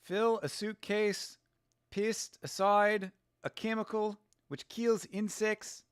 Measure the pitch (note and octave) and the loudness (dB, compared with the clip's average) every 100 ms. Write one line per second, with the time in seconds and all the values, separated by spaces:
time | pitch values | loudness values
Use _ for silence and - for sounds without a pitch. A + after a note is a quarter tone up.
0 | - F#3 A3+ A3+ D3 - G#3 G#3+ - G#3 | -4 0 2 2 0 -4 -6 -6 -2 0
1 | G#3+ G3 - - _ _ _ _ _ - | 2 0 -6 -14 _ _ _ _ _ -2
2 | G#3 A3 - - E3 - G3 G3+ G#3 G#3+ | -2 -2 -6 -10 -12 0 4 6 6 4
3 | F#3+ - _ _ F3+ - A3 A3 G#3+ A3 | -2 -12 _ _ -10 -6 -2 -2 -2 0
4 | G#3+ G#3 _ _ _ C#3 - - A#3 A3 | -2 -4 _ _ _ -12 -10 -2 2 2
5 | - F#3+ G#3+ - G#3+ G#3+ - - _ | 0 -4 -4 0 0 0 -6 -16 _